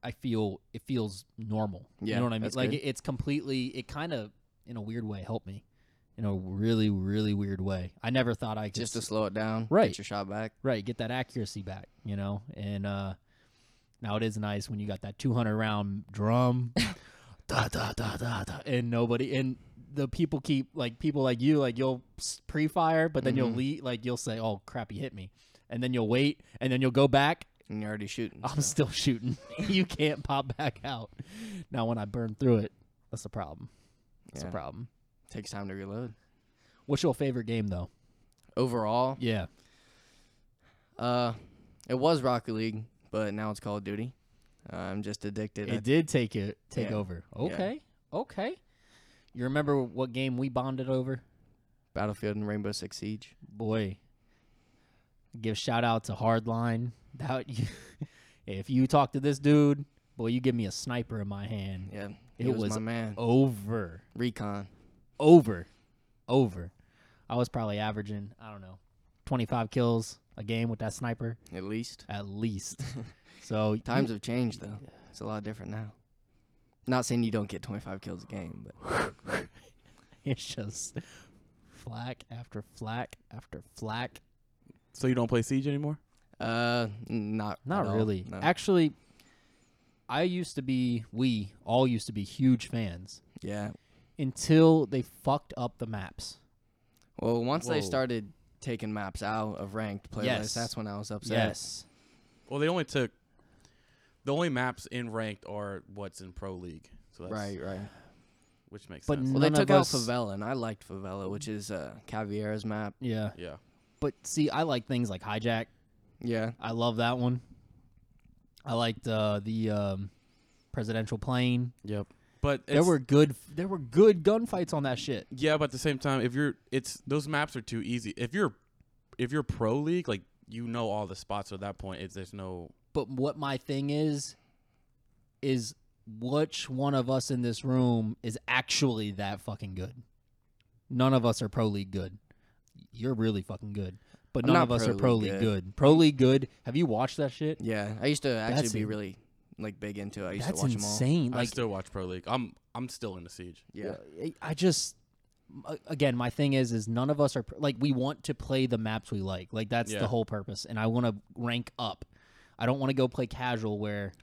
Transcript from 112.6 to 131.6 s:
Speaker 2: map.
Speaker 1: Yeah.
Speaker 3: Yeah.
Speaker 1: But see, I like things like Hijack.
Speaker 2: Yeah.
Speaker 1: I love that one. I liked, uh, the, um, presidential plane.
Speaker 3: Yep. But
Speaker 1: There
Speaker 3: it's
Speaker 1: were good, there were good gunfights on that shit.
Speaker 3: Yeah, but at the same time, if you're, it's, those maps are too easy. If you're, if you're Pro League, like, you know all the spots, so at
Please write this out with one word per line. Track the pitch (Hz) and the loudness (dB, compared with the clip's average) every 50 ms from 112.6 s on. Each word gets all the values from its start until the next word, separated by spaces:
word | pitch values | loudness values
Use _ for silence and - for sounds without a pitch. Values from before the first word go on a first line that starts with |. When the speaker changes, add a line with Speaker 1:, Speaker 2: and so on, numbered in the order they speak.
| 101 | -4
Speaker 2:
map. | 110 107 107 107 101 - - | -4 -4 -4 -4 -6 -8 -6
Speaker 1:
Yeah. | 127 123 110 110 107 104 - | -4 -2 -2 -2 -2 -4 -6
Speaker 3:
Yeah. | - 87 85 73 - _ _ _ _ _ _ _ - | -8 -10 -10 -12 -12 _ _ _ _ _ _ _ -4
Speaker 1:
But | - 143 - _ - | -4 -4 -4 _ -8
see, | - - 156 151 147 | -6 0 0 2 2
I | - 147 165 | 2 0 0
like | 160 135 123 110 - | 0 0 -2 -2 0
things | 135 120 120 104 | 0 0 0 0
like | 95 92 - | -2 -4 -6
Hijack. | 107 104 113 110 117 113 113 117 - _ _ _ _ _ _ _ _ _ - | -4 -4 -2 0 0 0 0 -2 -6 _ _ _ _ _ _ _ _ _ -8
Speaker 2:
Yeah. | - 120 117 113 110 117 117 - | -4 -2 -2 -2 -2 -4 -6 -6
Speaker 1:
I | - 110 | -6 -4
love | 113 117 117 120 113 113 | -2 0 0 0 2 2
that | 117 120 123 127 | 0 0 2 2
one. | 123 123 127 123 - - - - - - - - - _ _ _ _ _ _ _ _ - - _ _ _ _ - - | 2 0 0 0 -4 -10 -20 -20 -20 -20 -20 -20 -20 _ _ _ _ _ _ _ _ -20 -20 _ _ _ _ -14 -6
I | - 113 | -2 0
liked, | 117 120 117 113 - - 123 | 0 0 0 0 -2 -4 -2
uh, | 110 110 107 107 104 104 101 | 0 2 2 2 0 0 -2
the, | 110 110 110 110 110 | -2 -2 0 0 0
um, | 104 104 101 98 95 95 101 98 - _ _ _ _ _ _ _ _ _ _ _ | 2 0 0 0 -2 -2 -6 -8 -12 _ _ _ _ _ _ _ _ _ _ _
presidential | - - 110 107 110 113 110 107 120 104 | -6 -6 -4 -2 -2 -2 -2 -2 -4 -6
plane. | - 135 127 123 123 123 123 123 123 123 - _ - | -2 0 2 2 4 4 2 2 0 -2 -6 _ -8
Speaker 3:
Yep. | 104 104 104 98 - _ _ _ _ _ _ | -6 -4 -4 -6 -8 _ _ _ _ _ _
But | - 143 139 127 - | 0 0 0 0 0
Speaker 1:
There | - 147 147 | 2 4 4
Speaker 3:
it's | 170 185 | 6 6
Speaker 1:
were | 165 139 | 4 2
good, | 127 - 135 147 156 147 127 - - - - | 4 6 8 8 8 8 4 -2 -12 -12 -6
there | 156 180 190 | -6 -4 -4
were | 190 170 | -4 -4
good | 135 117 117 160 208 220 208 175 151 | -6 2 8 10 10 10 10 8 6
gunfights | 196 214 226 233 226 - 185 180 - - | 4 4 4 2 0 -2 -2 -2 0 0
on | 151 143 | 0 0
that | 135 123 113 | 0 0 -2
shit. | - 143 131 101 - - | -2 -4 -4 -4 -6 -8
Speaker 3:
Yeah, | - 123 143 156 151 151 | -6 0 2 4 4 4
but | 151 | 2
at | 135 | 0
the | 131 127 | -2 -2
same | - 156 143 127 | 0 0 0 0
time, | - 143 135 131 | 0 0 2 2
if | 117 123 123 | 2 0 0
you're, | 135 147 143 - - _ - | 0 0 0 -2 -4 _ -4
it's, | - 135 123 - - - - | -2 -2 -2 -4 -8 -10 -6
those | 131 139 151 139 147 | -2 -2 -2 -2 0
maps | 156 143 151 151 - 131 | 0 0 0 -2 -4 -8
are | |
too | 107 - 113 113 | -8 -6 -4 -4
easy. | - 110 120 120 110 104 - | -2 -2 -4 -4 -4 -6 -6
If | - 120 113 135 | -6 -6 -4 0
you're, | 202 202 135 - _ _ _ _ _ _ _ _ _ _ _ _ - | 0 0 0 0 _ _ _ _ _ _ _ _ _ _ _ _ -4
if | 123 120 139 | -4 -2 0
you're | 151 139 | -2 -2
Pro | - - - 117 110 120 143 | -2 -2 0 0 0 2 0
League, | 147 156 175 180 - - | 0 0 0 0 0 -2
like, | 107 98 85 _ _ _ _ - | -4 -4 -6 _ _ _ _ -14
you | 110 113 120 117 | -10 -8 -6 -4
know | 117 120 117 107 | -2 -2 -2 -2
all | 101 107 104 92 | -2 -2 -4 -4
the | 95 | -8
spots, | - - - 98 104 98 - | -10 -8 -6 -6 -6 -6 -6
so | 101 | -8
at | 95 | -8